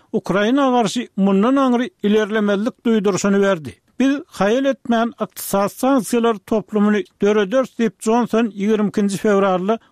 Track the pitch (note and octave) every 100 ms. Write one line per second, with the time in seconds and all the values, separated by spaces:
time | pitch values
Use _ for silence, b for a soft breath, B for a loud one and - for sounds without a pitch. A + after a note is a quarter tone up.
0 | b - - F#3 G#3 C#4 C4+ B3 G#3 B3
1 | A3 - G3 G3 A3+ C#4 C4 A#3+ B3 -
2 | G3+ G#3+ G#3 A3 G#3 G3+ A3+ - A#3+ A3
3 | G3 F3+ G3+ G3 G3 F3+ C3 - _ -
4 | C4+ C#4+ - - G3+ B3 C#4 B3+ - A#3
5 | A#3 - G#3+ - - G3 G3+ - B3+ C4+
6 | F3+ A#3+ A#3 G#3 - A3 - G#3 G#3 G#3
7 | - _ G3+ G#3+ G3 C4 B3 - A3+ -
8 | A3 A#3 A3+ A3 A#3 G3 G3+ G#3+ G#3 -
9 | G3+ G3 G#3+ G3 G3 F3+ F#3+ A3+ b